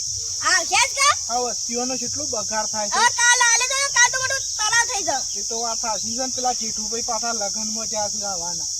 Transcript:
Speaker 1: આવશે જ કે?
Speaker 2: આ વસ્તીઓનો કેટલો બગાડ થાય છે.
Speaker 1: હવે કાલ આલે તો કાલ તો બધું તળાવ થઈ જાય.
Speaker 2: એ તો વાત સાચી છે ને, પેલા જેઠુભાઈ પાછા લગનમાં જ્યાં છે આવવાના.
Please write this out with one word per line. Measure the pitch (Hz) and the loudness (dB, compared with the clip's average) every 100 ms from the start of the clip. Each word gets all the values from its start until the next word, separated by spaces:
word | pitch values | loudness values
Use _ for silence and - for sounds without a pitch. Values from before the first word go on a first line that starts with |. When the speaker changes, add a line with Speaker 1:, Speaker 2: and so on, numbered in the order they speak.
| - - - - | -4 -4 -4 -2
Speaker 1:
આવશે | 302 359 339 403 | 2 2 4 2
જ | 539 539 | 2 4
કે? | 554 679 - | 4 4 0
Speaker 2:
આ | 247 | -2
વસ્તીઓનો | 247 202 - 233 254 254 | -2 -2 -4 -2 -2 -4
કેટલો | 240 262 294 | -4 -4 -4
બગાડ | 226 208 214 214 | -4 -2 -2 -2
થાય | 214 208 | -2 0
છે. | 359 | 4
Speaker 1:
હવે | 480 480 | 4 6
કાલ | 480 494 480 | 4 6 6
આલે | 466 508 | 4 2
તો | 554 554 554 | 0 2 4
કાલ | 494 | 4
તો | 539 | 4
બધું | 523 539 - - | -2 -2 -4 -2
તળાવ | 427 466 480 | 2 2 2
થઈ | 403 | -2
જાય. | 320 269 - 202 | -2 -2 -2 -6
Speaker 2:
એ | |
તો | 202 226 | -4 -4
વાત | 233 220 | -4 -2
સાચી | 226 202 214 233 | -2 -2 -4 -4
છે | 262 | -2
ને, | 254 | 0
પેલા | 247 | 0
જેઠુભાઈ | 240 220 214 214 226 | 0 -2 -4 -4 -4
પાછા | 247 220 233 | -2 -2 -2
લગનમાં | 220 202 214 214 220 214 | -2 -2 -2 -4 -4 -4
જ્યાં | 214 208 | -2 -2
છે | 208 202 | -2 -4
આવવાના. | 180 170 175 - - | -4 -6 -6 -6 -4